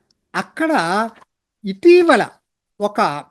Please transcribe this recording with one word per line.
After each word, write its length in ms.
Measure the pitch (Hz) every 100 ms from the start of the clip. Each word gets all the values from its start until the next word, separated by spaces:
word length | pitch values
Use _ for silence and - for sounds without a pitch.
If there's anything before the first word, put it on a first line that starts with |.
| _ _ _
అక్కడ 380 | 175 - - 320 277 165 202 226 - _ _ _ _
ఇటీవల 640 | 196 190 339 349 339 233 139 - _ _ _ _
ఒక 440 | 202 208 185 147 -